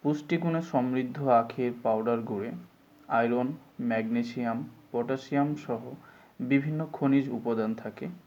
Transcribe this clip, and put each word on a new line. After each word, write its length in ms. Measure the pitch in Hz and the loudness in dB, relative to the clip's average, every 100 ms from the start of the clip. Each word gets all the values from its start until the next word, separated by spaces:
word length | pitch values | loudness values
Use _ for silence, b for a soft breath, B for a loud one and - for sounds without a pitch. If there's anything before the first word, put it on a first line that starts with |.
পুষ্টিগুণে 600 | 143 151 - 175 170 165 | 0 -2 0 0 2 0
সমৃদ্ধ 640 | 165 135 127 127 127 147 139 | 0 0 2 0 -2 -2 4
আখের 440 | 120 117 - 123 120 | 6 4 0 -2 0
পাউডার 380 | 123 110 110 117 | 0 2 2 0
গুড়ে 300 | 110 107 110 180 - _ _ - - | 0 -4 -4 -8 -14 _ _ -20 -2
আয়রন, 440 | 113 117 120 127 - - - | 2 4 2 0 -4 -12 -8
ম্যাগনেসিয়াম, 880 | 123 113 110 117 120 127 120 113 147 - - | -2 0 0 -2 -2 -4 -4 -4 -6 -12 -8
পটাশিয়াম 640 | 120 117 131 - 143 143 147 | -4 -2 -4 -2 0 2 0
সহ 380 | - 117 123 135 B B B B | -4 -6 -6 -14 B B B B
বিভিন্ন 460 | 123 139 143 156 160 | 2 2 2 -2 -4
খনিজ 360 | - 143 139 135 | 0 4 4 2
উপাদান 460 | 120 117 113 110 | -4 -2 0 0
থাকে 340 | 110 107 - 156 180 | -2 -6 -8 -10 -10